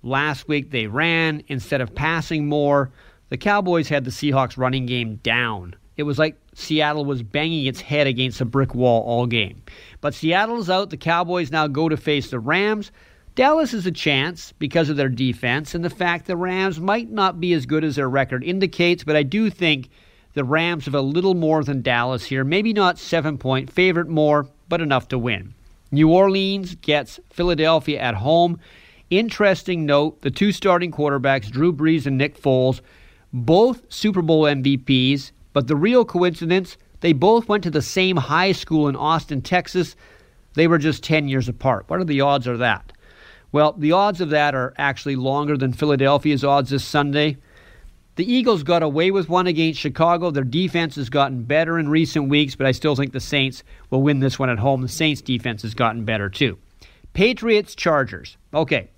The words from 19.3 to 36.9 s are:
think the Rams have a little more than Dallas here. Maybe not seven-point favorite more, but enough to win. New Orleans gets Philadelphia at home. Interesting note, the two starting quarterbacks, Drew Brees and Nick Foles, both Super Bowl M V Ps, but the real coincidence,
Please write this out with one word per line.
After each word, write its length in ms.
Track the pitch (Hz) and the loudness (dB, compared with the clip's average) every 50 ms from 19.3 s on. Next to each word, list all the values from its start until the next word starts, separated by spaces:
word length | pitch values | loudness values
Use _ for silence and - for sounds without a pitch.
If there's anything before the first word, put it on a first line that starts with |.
| 143 208 220 208 | 0 0 -2 -2
think 380 | - - 180 165 151 135 127 - _ _ _ - _ _ _ _ | -2 0 2 2 2 0 -2 -14 _ _ _ -20 _ _ _ _
the 120 | - 143 135 | -6 -6 -2
Rams 400 | 123 147 160 165 170 175 156 131 | 0 0 0 0 0 -2 -4 -6
have 100 | 147 135 | -4 -2
a 60 | 143 | -2
little 320 | 135 135 147 175 180 190 | -2 0 -2 0 2 2
more 320 | 185 175 165 156 156 156 147 | 0 2 2 2 2 0 0
than 160 | 123 143 131 | -2 -4 -2
Dallas 420 | 113 135 123 120 120 127 131 117 | 0 0 0 2 0 0 -4 -6
here. 220 | - - 135 135 131 | -6 -4 -4 -2 -2
Maybe 300 | 135 160 196 208 226 214 | 0 0 0 0 0 2
not 240 | 208 196 180 170 - | 2 2 2 2 0
seven-point 720 | - - - 165 147 156 147 131 - 127 131 131 131 127 | -6 -2 -2 -2 0 -2 -6 -4 -2 -2 -2 -2 -2 -4
favorite 360 | - - 180 185 170 165 170 165 | 0 2 2 2 2 0 -2 -2
more, 380 | 165 156 151 151 147 147 143 139 _ _ _ - | 0 2 4 4 4 2 0 -4 _ _ _ -4
but 140 | 170 170 | -4 -2
enough 260 | 165 147 139 127 - - | 0 0 0 0 0 -2
to 100 | - 127 | -4 -4
win. 360 | 113 123 113 95 95 98 - _ - - - _ _ - | -2 -2 -4 -4 -6 -12 -18 _ -20 -20 -20 _ _ -4
New 200 | - 143 156 156 | 2 4 4 6
Orleans 640 | 165 185 196 196 190 196 190 196 196 202 190 180 180 | 6 6 6 4 4 2 0 0 -2 -4 -6 -10 -14
gets 440 | - - - 147 147 135 - - - - _ | -10 -2 0 0 0 0 -4 -14 -20 -20 _
Philadelphia 680 | - - 175 180 175 147 156 160 165 160 - - 147 - | -6 -2 0 0 0 2 2 2 2 2 0 -2 -4 -2
at 160 | 135 123 113 | -2 -4 -4
home. 460 | 98 107 139 160 170 175 175 170 165 - - - - - - - - - _ | -2 0 2 4 4 4 2 0 -4 -10 -20 -20 -20 -20 -20 -20 -20 -6 _
Interesting 800 | 180 190 233 226 - - 208 202 190 - - - 180 165 156 | 0 0 0 0 0 2 2 2 2 2 -2 -4 -4 -2 0
note, 340 | 147 143 143 147 156 - _ | 2 4 4 2 2 -4 _
the 100 | - 143 | -6 -6
two 220 | - - 196 208 | 0 0 0 0
starting 400 | 190 - - 196 180 175 175 175 | 0 0 2 2 2 2 2 -2
quarterbacks, 580 | 156 - 147 147 139 139 123 139 135 135 101 107 | -4 -2 -2 0 0 0 2 2 0 0 -2 -6
Drew 220 | 117 131 151 175 | -2 0 2 2
Brees 320 | 170 135 151 160 160 160 127 | 2 2 2 2 2 2 0
and 140 | 143 135 131 | -2 0 0
Nick 200 | 139 147 - - | 0 -2 -2 -2
Foles, 440 | - 143 131 127 127 127 131 131 - _ - - - - _ _ _ _ | 0 2 2 4 2 2 0 -2 -8 _ -20 -20 -20 -20 _ _ _ _
both 500 | - 127 120 113 160 185 226 254 247 247 - _ | -8 -6 2 4 6 6 6 4 2 -2 -10 _
Super 320 | - - - 214 190 190 | -10 -2 -2 0 0 0
Bowl 260 | 165 156 165 156 156 | 2 4 4 4 4
M 160 | 147 143 135 | 4 2 2
V 140 | 131 139 139 | 2 0 0
Ps, 560 | 131 131 - 135 127 127 131 139 139 135 - _ _ - _ _ | 0 2 2 2 4 4 2 0 0 -2 -10 _ _ -20 _ _
but 140 | 143 127 120 | -2 0 0
the 80 | 156 | 0
real 280 | 143 160 220 247 254 226 | 2 2 4 4 4 2
coincidence, 720 | - - 175 180 180 165 - 170 165 180 190 185 - - _ _ _ | 2 2 2 2 2 0 -2 -2 0 0 0 0 -2 -14 _ _ _